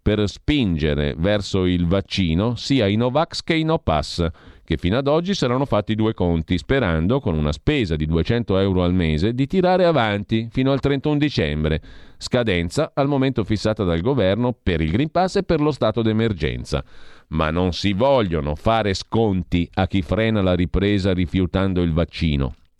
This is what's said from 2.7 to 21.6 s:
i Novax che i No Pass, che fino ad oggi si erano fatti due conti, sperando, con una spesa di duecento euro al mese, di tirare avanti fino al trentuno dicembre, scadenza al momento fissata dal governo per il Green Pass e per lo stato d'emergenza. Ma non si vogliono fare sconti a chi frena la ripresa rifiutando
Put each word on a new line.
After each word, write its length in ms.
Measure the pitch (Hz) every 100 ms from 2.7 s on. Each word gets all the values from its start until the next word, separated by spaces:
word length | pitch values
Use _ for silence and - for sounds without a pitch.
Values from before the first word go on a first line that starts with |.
| 139 98
i 100 | 104
Novax 460 | 123 135 170 -
che 120 | -
i 80 | 160
No 160 | 160 160
Pass, 480 | - 76 73 - 82 - - -
che 120 | - 80
fino 220 | - 120
ad 80 | 139
oggi 280 | 156 175
si 100 | 202
erano 200 | 131 127
fatti 300 | 139 104 104
due 180 | 107 107
conti, 460 | - 90 85 - 90
sperando, 640 | - 135 101 80 87 135
con 160 | 107 78
una 160 | 76
spesa 440 | 73 - 151 95 80
di 100 | 78
duecento 520 | 82 78 120 107 95
euro 240 | 98 92
al 100 | 90
mese, 420 | 92 80 78 101
di 120 | 123 139
tirare 380 | 190 180 185
avanti 640 | 175 151 110 101 104 113 113
fino 220 | 131 135
al 80 | 135
trentuno 360 | 139 139 151 147
dicembre, 640 | 147 117 78 76 78 78 - - - -
scadenza 720 | - 123 113 87 85 - 151
al 140 | - 139
momento 380 | 139 131 127
fissata 400 | 107 107 110 110
dal 160 | 92 82
governo 560 | 101 139 92 104 123 113
per 200 | - 82
il 100 | 80
Green 200 | 95 151
Pass 260 | 175 185 202
e 60 |
per 160 | 190 165
lo 100 | 151
stato 320 | 139 113 113
d'emergenza. 800 | 110 110 113 92 73 60 58 71 - - - - _
Ma 220 | 78 78
non 220 | 85 92
si 200 | 82 101
vogliono 640 | 98 131 135 101 80 71 76
fare 380 | - 113 104
sconti 720 | 95 - 110 113 95 87 87 85
a 120 | - 95
chi 160 | 101
frena 400 | - 92 113 107
la 120 | 92
ripresa 580 | 90 90 92 101 101 98
rifiutando 720 | 92 85 92 90 95